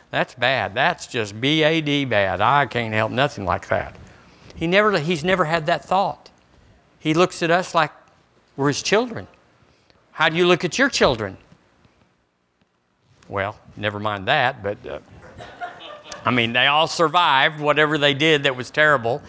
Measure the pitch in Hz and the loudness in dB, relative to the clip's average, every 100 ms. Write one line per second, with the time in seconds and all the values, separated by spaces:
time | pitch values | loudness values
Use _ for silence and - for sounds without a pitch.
0 | - 131 175 - 120 131 95 104 156 - | -8 -4 -4 -2 0 0 -2 0 -2 -2
1 | - 123 107 107 135 156 151 165 147 143 | -8 -6 -6 -4 -2 2 2 0 -2 -2
2 | 135 107 98 90 110 143 135 120 113 110 | 0 0 0 0 2 2 0 -2 -2 -2
3 | 110 113 143 - 92 90 - 98 69 - | -2 0 -2 -2 -4 -4 -2 -4 -4 -14
4 | - - - - - - 165 190 214 196 | -20 -20 -20 -20 -20 -8 0 2 2 0
5 | 147 175 170 185 156 165 156 160 - 190 | -2 -2 0 0 0 0 -2 -4 -2 -2
6 | 180 - - _ _ _ _ _ _ _ | -2 -6 -16 _ _ _ _ _ _ _
7 | 156 156 180 - 160 175 180 170 151 - | -2 2 2 0 0 0 0 -2 -2 -4
8 | _ _ _ _ _ - 139 131 - 202 | _ _ _ _ _ -2 -2 0 0 0
9 | 247 120 92 _ _ _ _ _ _ _ | 0 -8 -14 _ _ _ _ _ _ _
10 | _ - 160 165 180 175 175 - 269 - | _ -2 0 2 2 2 0 0 0 2
11 | 190 117 101 - _ _ _ _ _ _ | 0 0 -6 -10 _ _ _ _ _ _
12 | _ _ _ _ _ _ _ _ _ _ | _ _ _ _ _ _ _ _ _ _
13 | _ _ - 101 98 107 - - 104 104 | _ _ -10 -6 -6 -8 -20 -6 -6 -4
14 | 107 104 95 147 123 127 98 107 - 71 | -6 -2 0 2 2 -2 -8 -8 -10 -14
15 | - - - - - - - - - - | -16 -20 -20 -20 -20 -16 -16 -16 -18 -18
16 | - - 113 123 113 120 135 147 160 - | -18 -6 -2 0 0 2 2 4 0 0
17 | 160 170 170 135 151 151 147 147 151 156 | 0 2 4 4 4 2 0 2 2 2
18 | 143 139 160 151 139 127 120 - 151 139 | 2 2 2 4 2 -2 -6 2 4 4
19 | 113 143 | 0 -4